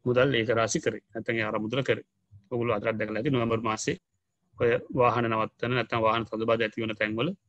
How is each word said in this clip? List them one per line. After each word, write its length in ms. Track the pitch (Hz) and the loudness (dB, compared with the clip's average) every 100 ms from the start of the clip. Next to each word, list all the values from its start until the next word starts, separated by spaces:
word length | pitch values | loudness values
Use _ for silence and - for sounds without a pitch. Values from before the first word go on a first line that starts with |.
මුදල් 280 | 127 123 135 | 2 4 4
ඒක 180 | 120 113 | 2 2
රාශි 300 | 113 113 - | 2 2 0
කරේ. 220 | - 107 _ | -2 -4 _
නැත්නම් 300 | 113 107 113 | -8 -4 -2
ඒ 100 | 107 | -2
අරමුදල 360 | 110 107 127 | -2 -2 -2
කරේ. 240 | 131 113 - _ _ - _ | -2 -2 -4 _ _ -20 _
ඔගොල්ලෝ 300 | 120 117 104 | -4 -2 -2
අදටත් 220 | 113 110 | -2 -4
දැකලා 220 | 107 107 | -4 -2
ඇති 120 | 151 | 0
නොවැම්බර් 300 | 143 117 113 | 0 0 0
මාසේ 340 | 117 110 - 95 _ _ _ _ _ - | 0 -2 -2 -6 _ _ _ _ _ 0
ඔය 120 | 123 127 - | 2 2 -2
වාහන 340 | - 120 117 117 | 2 4 4 0
නවත්තන 440 | 110 107 _ 117 | 0 -2 _ -2
නැත්නම් 280 | 123 113 117 | -2 0 0
වාහන 220 | 110 113 | 2 2
තදබාධ 400 | 107 110 113 113 | -2 -4 0 2
ඇති 160 | 110 - | 0 -2
වෙන 160 | 110 110 | -6 -2
තැන්වල 340 | 107 110 151 196 | -2 0 -4 -4